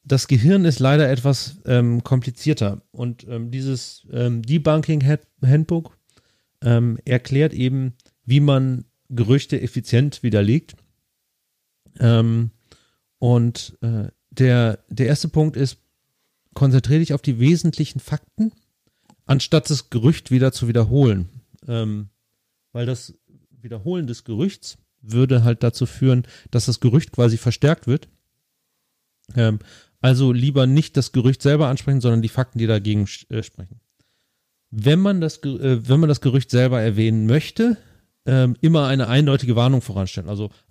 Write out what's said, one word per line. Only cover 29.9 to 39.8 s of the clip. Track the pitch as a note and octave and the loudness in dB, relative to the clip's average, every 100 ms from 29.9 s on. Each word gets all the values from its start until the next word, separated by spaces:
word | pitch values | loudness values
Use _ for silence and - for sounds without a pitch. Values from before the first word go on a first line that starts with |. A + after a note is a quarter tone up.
| _ | _
also | B2+ B2+ C3 | 2 2 2
lieber | A#2+ C3+ C3+ B2+ | 0 0 2 2
nicht | C#3+ - C#3 | 2 0 -2
das | - | -2
Gerücht | C3+ A#2+ C3+ | 0 0 2
selber | C#3 D3+ C#3+ | 2 2 0
ansprechen, | C#3 - C#3 | -2 -2 0
sondern | A#2+ A2+ | 0 0
die | A2 | -2
Fakten, | - B2+ A2+ | -4 -6 -4
die | A2 | -2
dagegen | G#2+ G#2 G#2 | 0 0 -2
sch-, | G2 - - | -4 -8 -12
äh, | A2+ | -12
sprechen. | - - F#2 - _ _ _ _ _ _ _ _ _ | -12 -16 -20 -20 _ _ _ _ _ _ _ _ _
Wenn | A2 A#2+ E3 | -4 0 2
man | G3+ F#3 | 2 0
das | D#3+ - | -4 -6
Ge-, | C#3 B2+ | -8 -4
äh, | C3+ A#2+ A#2 | -2 0 2
wenn | C#3+ | 2
man | D#3 | 2
das | C#3+ | 2
Gerücht | C3+ C3 - | 0 0 0
selber | B2 B2+ B2 | 0 2 0
erwähnen | A2 G#2 A2+ A2 G#2+ | 0 0 0 2 2
möchte, | D3 - - A#3+ G#3+ _ _ _ _ - | 0 -2 -2 -2 -2 _ _ _ _ -2
ähm, | C3 B2+ - | 2 2 0
immer | D#3 E3 C3 | 2 2 2
eine | C3+ A#2 | -2 0
eindeutige | C3 D3 C3+ B2 A#2 | 2 2 0 0 0
Warnung | B2 C3 | 2 0